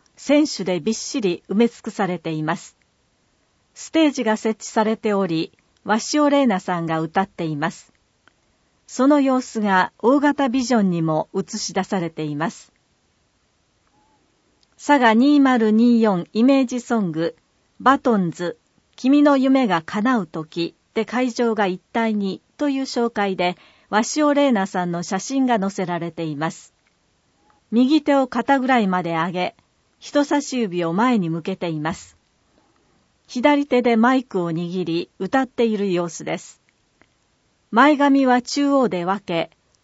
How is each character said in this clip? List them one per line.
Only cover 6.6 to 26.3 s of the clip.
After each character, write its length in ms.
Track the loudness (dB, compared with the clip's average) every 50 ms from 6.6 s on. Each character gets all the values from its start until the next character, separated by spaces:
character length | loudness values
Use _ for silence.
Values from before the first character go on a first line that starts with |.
| -2
さ 160 | -4 -4 -4
ん 60 | -2
が 160 | -4 -2 -4
歌 220 | -4 -2 -2 -2 -4
っ 40 |
て 160 | -4 _ -8 -6
い 140 | -6 -4
ま 120 | -4 -4 -6
す。 200 | -6 -8 -20 _ _ _ _ _ _ _ _ _ _ _ _ _ _ _ _ _ _ _ _
そ 200 | -12 -2 0 2
の 120 | 4 4 4
様 220 | 4 2 0 0
子 200 | -2 -4 -6 -4
が 300 | 0 2 2 2 2 0 _ -2
大 200 | 2 2 4 4
型 280 | 4 2 0 0 -2
ビ 160 | 0 0 -2 0
ジ 120 | 0 2
ョ 40 | 2
ン 100 | 2 2
に 120 | 0 0
も 260 | 0 0 0 -2 -4 _ -6
映 220 | -8 -6 -6 -8
し 160 | -8 -8 -6 -4
出 100 | -6 -4
さ 160 | -2 -4 -4
れ 100 | -4 -6
て 140 | -6 -8 -8
い 120 | -6 -4
ま 160 | -4 -6 -6
す。 200 | -6 -10 -20 _ _ _ _ _ _ _ _ _ _ _ _ _ _ _ _ _ _ _ _ _ _ _ _ _ _ _ _ _ _ _ _ _ _ _ _ _ _ _ _ _ _
佐 240 | _ 0 2 2 4
賀 120 | 6 4 4
二 260 | 6 4 4 6 6
〇 320 | 4 4 4 2 2 4
二 300 | 4 4 4 4 4 4
四 260 | 4 2 0 0 -4 _ -2
イ 100 | 2 4
メ 180 | 4 4 4
ー 40 | 2
ジ 140 | 0 -4 -8
ソ 220 | -4 -2 -2 -2
ン 100 | -2 -2
グ、 240 | -2 -4 -4 -4 -6 _ _ _ _ _ _ _ _ 0
バ 200 | 2 2 2 2
ト 180 | 2 0 0
ン 140 | 2 0 -2
ズ、 260 | -4 -6 -8 -8 -8 _ _ _ _ _ _ _ _
君 280 | -4 0 2 4 4 6
の 140 | 4 4
夢 300 | 4 4 4 4 4 2
が 140 | 2 0 -2
叶 380 | -2 -4 -6 -2 0 0 0 0
う 80 | -2
時 480 | -4 -8 -10 -10 -8 -6 -6 -6 -6 _ _ _ _ -6
で 120 | -6 -6
会 260 | -4 -2 -2 -2 -2
場 240 | -2 -2 -2 -2 0
が 120 | 0 0
一 140 | -2 -2 -6 _ _
体 220 | -4 -4 -2 -2 -2
に 280 | -2 -4 -4 -6 -8 _ _ _
と 120 | -4 -4 -2
い 100 | -2 -4
う 20 | -4
紹 260 | -4 -2 -2 -2 -2
介 260 | -2 -2 -2 -2 -2
で、 220 | -2 -2 -2 -2 _ _ _ _ _ _ -2
鷲 340 | -2 -2 0 0 -2 0 2
尾 100 | 2 2
玲 160 | 2 2 2
奈 220 | 2 0 -2 -2
さ 140 | -4 -4 -4
ん 60 | -4
の 120 | -4 -6 -6
写 160 | -6 -6 -6
真 260 | -6 -4 -2 -2 0
が 140 | 0 0 0
載 120 | -2 -4
せ 140 | -4 -4 -6
ら 140 | -4 -4 -6
れ 120 | -6 -8
て 120 | -6 -6 -6
い 120 | -6